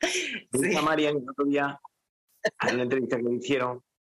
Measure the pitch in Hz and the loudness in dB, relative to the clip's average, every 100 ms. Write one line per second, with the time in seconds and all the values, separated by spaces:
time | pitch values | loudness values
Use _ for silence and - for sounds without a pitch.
0 | 359 359 302 233 - 127 170 165 151 156 | -2 -2 -4 -8 -4 -2 2 2 2 2
1 | 147 147 127 135 143 143 139 143 - _ | 2 0 -4 -2 0 2 0 -4 -16 _
2 | _ _ _ _ - - - 123 123 135 | _ _ _ _ -6 -2 0 0 2 0
3 | 117 127 120 120 - 139 123 123 - _ | 0 0 0 -2 0 0 0 -4 -12 _